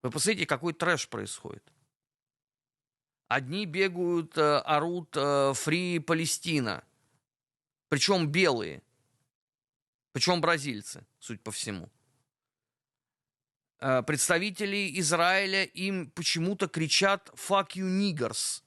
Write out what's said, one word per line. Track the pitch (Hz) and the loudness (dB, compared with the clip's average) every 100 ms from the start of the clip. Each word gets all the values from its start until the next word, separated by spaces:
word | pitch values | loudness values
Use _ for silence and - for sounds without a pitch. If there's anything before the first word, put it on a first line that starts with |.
Вы | 127 | -4
посмотрите, | 143 185 208 170 | -2 0 0 0
какой | 131 170 | 0 -2
трэш | 160 170 165 - | -2 0 0 -2
происходит. | 113 101 - - - _ _ _ _ _ _ _ _ _ _ _ _ _ _ _ _ _ | -8 -10 -10 -14 -16 _ _ _ _ _ _ _ _ _ _ _ _ _ _ _ _ _
Одни | 131 131 180 208 | -2 -2 -6 -4
бегают, | 160 190 175 175 170 160 - | 0 0 0 0 0 -2 2
э, | 151 147 | 4 4
орут, | - 147 165 175 160 151 | 2 0 0 -4 -6 -2
э, | 143 143 139 131 | 0 4 2 2
«Free | - 165 180 170 | 0 0 0 -2
Palestina». | 151 160 165 - 175 156 117 73 - _ _ _ _ _ _ _ _ _ _ | 0 0 0 -2 -2 0 0 -4 -10 _ _ _ _ _ _ _ _ _ _
Причём | 147 - 190 156 | 0 4 4 4
белые. | 160 180 120 87 67 _ _ _ _ _ _ _ _ _ _ _ _ _ | 4 4 4 -2 -8 _ _ _ _ _ _ _ _ _ _ _ _ _
Причём | - 175 175 | -4 0 2
бразильцы, | 160 165 139 107 - - - _ | 2 2 -2 -8 -10 -16 -18 _
судя | - 110 | -14 -12
по | - | -8
всему. | - - 98 82 _ _ _ _ _ _ _ _ _ _ _ _ _ _ _ _ _ _ _ | -8 -6 -8 -10 _ _ _ _ _ _ _ _ _ _ _ _ _ _ _ _ _ _ _
Э, | 135 131 | 0 0
представители | 117 147 - 170 202 185 208 202 196 135 | 2 -2 2 2 0 -4 -4 -2 -2 -2
Израиля | 156 165 170 190 196 190 | 0 4 4 4 2 0
им | 185 - 190 190 139 | -2 -2 -4 -4 -6
почему-то | - 170 165 170 202 185 | -6 -4 0 0 0 -2
кричат | - 156 - 196 196 - | -2 0 2 2 2 -4
«Fuck | - - 196 196 | -14 0 0 0
you, | 185 190 | -4 -2
niggers». | 185 202 151 117 - - - | 0 0 0 -4 -2 -6 -6